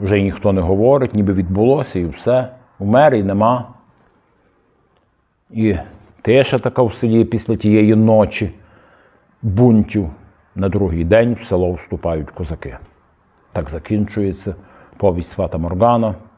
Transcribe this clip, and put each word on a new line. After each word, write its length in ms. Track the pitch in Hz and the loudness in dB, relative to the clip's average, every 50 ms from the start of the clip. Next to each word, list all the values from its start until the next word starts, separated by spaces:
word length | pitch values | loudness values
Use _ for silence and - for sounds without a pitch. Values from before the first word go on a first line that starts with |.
вже 200 | 101 95 104 101 | -2 0 0 0
ніхто 320 | 98 98 92 - - 104 95 | 0 -2 -4 -2 -2 0 0
не 80 | 95 | 0
говорить, 520 | 87 85 98 98 110 127 139 139 131 - 104 | 0 0 0 2 2 2 2 2 0 -2 -2
ніби 200 | 104 101 98 95 | 0 0 0 0
відбулося 680 | 95 95 85 95 101 110 123 139 151 135 - - 95 | -2 -2 -2 -2 0 2 2 2 0 -2 -4 -6 -6
і 60 | 87 | -6
все. 440 | 80 - - - 120 123 127 127 - - - _ _ _ - | -6 -8 -6 -2 -2 0 0 -2 -4 -12 -20 _ _ _ -8
Умер 360 | 98 101 113 131 151 151 131 | -4 0 2 4 4 4 4
і 80 | 107 98 | 2 0
нема. 420 | 98 98 101 107 117 127 123 120 - - _ _ _ _ _ _ _ _ _ _ _ _ _ _ _ _ _ _ _ _ _ _ _ _ _ _ _ _ _ _ _ _ _ _ _ | 0 0 2 2 2 0 0 -4 -10 -18 _ _ _ _ _ _ _ _ _ _ _ _ _ _ _ _ _ _ _ _ _ _ _ _ _ _ _ _ _ _ _ _ _ _ _
І... 240 | 123 113 110 107 95 85 - - - - _ _ _ _ | -6 -2 0 0 0 -2 -6 -12 -18 -20 _ _ _ _
Тиша 380 | - 107 117 139 131 - 135 123 | -2 2 4 4 4 2 0 -2
така 220 | - 127 - - | -2 -2 0 0
в 120 | 123 110 - | 0 0 0
селі 320 | - - 113 113 117 110 | -2 0 2 2 2 2
після 300 | 110 120 107 - - 113 | 2 0 -4 -4 -4 -4
тієї 400 | - - 104 104 110 107 104 110 | -2 2 2 4 4 4 4 4
ночі 560 | 107 110 113 110 107 101 - - - 107 85 - - - _ _ _ _ _ _ _ _ _ _ _ _ _ _ _ | 4 4 4 4 4 2 0 -2 -6 -6 -8 -8 -12 -20 _ _ _ _ _ _ _ _ _ _ _ _ _ _ _
бунтів. 680 | - 107 92 110 123 123 113 107 101 - - 107 95 73 71 - - _ _ _ _ _ _ | -6 -2 2 4 4 6 6 4 2 0 -2 -4 -4 -6 -10 -14 -20 _ _ _ _ _ _
На 140 | 92 98 95 | -4 -4 -2
другий 340 | 85 101 101 87 82 85 82 | -2 -2 -2 -2 -2 -2 0
день 340 | 82 104 113 117 120 117 - | 2 2 4 4 2 -2 -4
в 40 | - | -4
село 260 | - 98 90 90 87 | -4 -2 -2 0 -2
вступають 600 | 90 82 - - 98 78 - 85 82 78 76 - | -4 -6 -8 -12 -12 -8 -6 -6 -6 -6 -8 -10
козаки. 460 | - - 87 76 80 - - 69 62 - - - _ _ _ _ _ _ _ _ _ _ _ _ _ | -12 -12 -10 -10 -10 -12 -12 -16 -16 -16 -20 -20 _ _ _ _ _ _ _ _ _ _ _ _ _
Так 160 | 87 82 - | -10 -10 -8
закінчується 840 | 87 80 - - 107 104 104 104 - 107 101 95 90 - - 101 87 - - _ - - - _ _ - | -12 -14 -6 -4 -4 -4 -4 -4 -4 -4 -4 -4 -6 -6 -10 -12 -12 -12 -16 _ -20 -20 -20 _ _ -2
повість 360 | 101 98 87 87 85 - - | -2 0 0 -2 -6 -8 -6
Фата 240 | - 92 90 - 80 | -6 -6 -4 -4 -6
Моргана 580 | 82 85 92 90 117 120 120 117 113 107 95 - - - _ | -6 -6 -2 0 2 2 2 2 0 -2 -4 -8 -14 -20 _